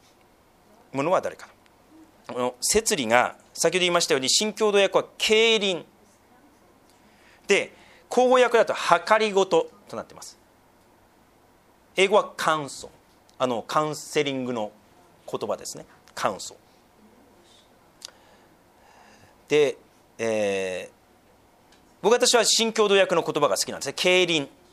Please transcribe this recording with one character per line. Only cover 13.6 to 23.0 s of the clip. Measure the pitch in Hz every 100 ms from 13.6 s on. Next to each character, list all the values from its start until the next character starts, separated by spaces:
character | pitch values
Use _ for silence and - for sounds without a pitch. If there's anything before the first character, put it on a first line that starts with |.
カ | - 156
ウ | 151
ン | 147
セ | - 151
リ | 143
ン | 131
グ | 123
の | 120 107 - _ _ _ _ -
言 | 143 104
葉 | 95
で | -
す | 76
ね。 | - _ _
カ | - 123
ウ | 90
ン |
ソ | -
ル | - _ _ _ _ _ _ _ _ _ _ _ _ _ _ - - _ _ _ _ _ _ _ - - - - _ -
で、 | 151 139 - _ _ _ -
え | 113 107 101 98 95 90 -
ー、 | _ _ _ _ _ _ _ _ _ _ _
僕、 | 202
私 | 240 240
は | 240
新 | 202 - 226
共 | 220 196
同 |
訳 | 196